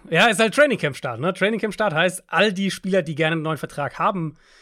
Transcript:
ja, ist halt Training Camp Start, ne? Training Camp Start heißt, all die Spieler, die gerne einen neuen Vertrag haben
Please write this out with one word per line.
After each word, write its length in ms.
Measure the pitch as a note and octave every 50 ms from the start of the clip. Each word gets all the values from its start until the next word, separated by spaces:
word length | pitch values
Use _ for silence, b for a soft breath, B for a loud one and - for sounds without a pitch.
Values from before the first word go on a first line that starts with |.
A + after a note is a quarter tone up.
| - -
ja, 200 | E3 E3 G#3 A#3
ist 120 | G#3 E3
halt 140 | A3 G#3+ -
Training 240 | - D4+ C#4+ A3 -
Camp 180 | - D3 B2+
Start, 240 | - - C3 A#2 A2
ne? 140 | C#3+ F#3 F#3
Training 260 | - F#3 G#3 A3+ G3+
Camp 140 | - G#3+ -
Start 180 | - G#3+ G3+
heißt, 320 | D3+ D#3 F3 F#3 F3+ - - -
all 260 | E3+ E3 G3+ A3 F#3
die 160 | F#3+ G3 F#3+
Spieler, 320 | - - - F#3 F#3+ F#3
die 120 | D#3 D#3+ D3+
gerne 200 | C#3 D#3+ D#3 E3
einen 80 | E3
neuen 160 | D3+ D#3+ D#3+ -
Vertrag 400 | - - - - C#3+ C3 - -
haben 380 | E3 G#3 G3+ F#3 D#3+ D3+ - b b b b b